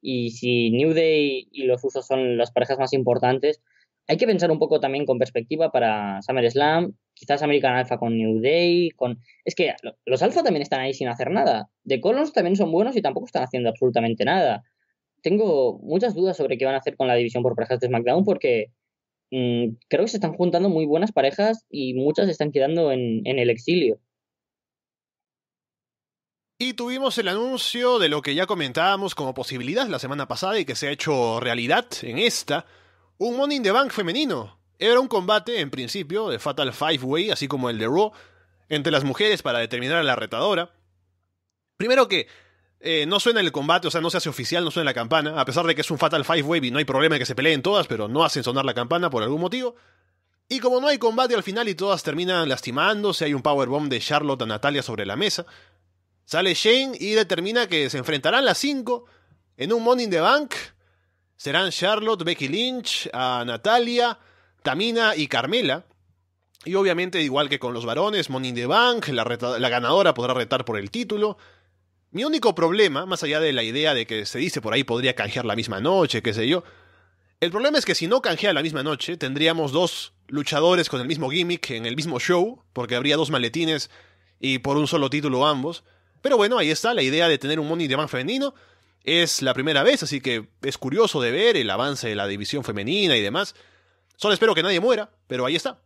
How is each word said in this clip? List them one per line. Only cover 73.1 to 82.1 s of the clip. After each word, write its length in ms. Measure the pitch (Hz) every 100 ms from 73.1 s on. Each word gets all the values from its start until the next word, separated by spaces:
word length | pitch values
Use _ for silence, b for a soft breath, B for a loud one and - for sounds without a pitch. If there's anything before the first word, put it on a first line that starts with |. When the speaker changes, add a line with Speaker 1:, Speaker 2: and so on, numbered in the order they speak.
| 180
Speaker 2:
allá 160 | 151 151
de 120 | 160
la 120 | 131
idea 280 | 113 123 156
de 140 | 135 113
que 180 | 110
se 140 | 101 123
dice 220 | 170 -
por 120 | 110
ahí 120 | 110
podría 320 | 123 120 131 123
canjear 280 | 104 127
la 120 | 117 104
misma 240 | 113 98
noche, 420 | 131 190 160 117
qué 100 | 117
sé 140 | 107 117
yo, 160 | 175 - b b b b b b _
el 100 | 175
problema 260 | 190 269 302
es 100 | -
que 100 | 165
si 100 | 165
no 160 | 247
canjea 300 | 220 165 208
la 100 | 156
misma 220 | 156 147
noche, 320 | 139 151 - 170
tendríamos 560 | 135 139 160 165 147
dos 420 | 139 175 - - _ _
luchadores 600 | 143 143 151 165 180 165
con 120 | 135
el 80 | 123
mismo 200 | 151 135
gimmick 440 | 156 170 175 -
en 140 | 120 117
el 100 | 127
mismo 240 | 160